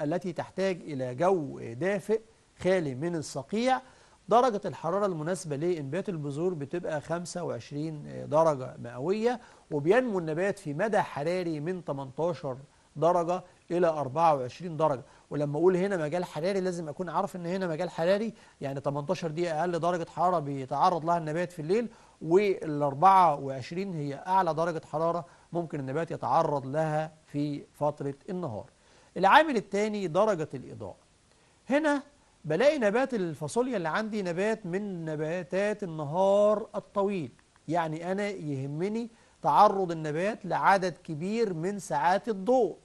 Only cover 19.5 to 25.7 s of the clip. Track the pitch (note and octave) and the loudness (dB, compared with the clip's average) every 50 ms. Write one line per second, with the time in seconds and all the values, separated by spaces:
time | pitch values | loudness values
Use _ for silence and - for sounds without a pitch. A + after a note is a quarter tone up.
19.5 | D#3 D3+ E3+ F#3 E3+ E3 D#3 E3+ F3+ E3+ E3 - - D3+ E3+ F3+ F3+ E3 D3 C#3+ | -2 -2 0 0 0 0 0 0 0 -2 -4 -6 -2 0 2 2 2 2 0 -2
20.5 | C#3+ C3+ C3 A#2+ D3 C#3 D#3+ F#3 F3+ D#3+ C#3+ E3 E3+ E3+ D#3+ D3+ D3+ E3+ F3+ F3 | -4 -6 -6 -4 0 4 4 4 4 2 2 0 0 0 0 -2 -2 -2 -2 -4
21.5 | - - D3 D#3 F#3+ A#3 A#3+ A3 - - - - _ _ - D#3 E3+ G3 G#3 G3+ | -6 -8 -4 0 0 0 0 -2 -8 -16 -20 -20 _ _ 0 2 4 4 4 4
22.5 | F3+ - D#3 D#3+ D3 D3 D3 C#3+ C3 C#3 E3+ F#3+ F#3+ F#3+ F3+ D#3+ D3 C#3+ C#3 C3+ | 2 0 -2 -4 -2 0 0 0 2 6 6 8 8 8 8 6 4 2 -2 -6
23.5 | C3+ C3+ B2 - E3+ F3+ G3 G3 F3 D#3 C#3+ C#3+ C3+ - - F#3 F#3+ F#3+ F#3 E3 | -6 -8 -8 -8 -6 -6 -6 -6 -6 -6 -6 -6 -6 -8 -4 0 2 2 2 2
24.5 | D#3 D3+ E3 F3 D#3+ D#3+ - - - D3+ E3 E3+ E3+ F3 D#3+ - - - _ _ | 2 0 0 -2 -2 -4 -8 -6 -4 -2 0 0 0 -2 -6 -10 -16 -20 _ _
25.5 | - E3+ F3 D#3 | -6 -6 -6 -4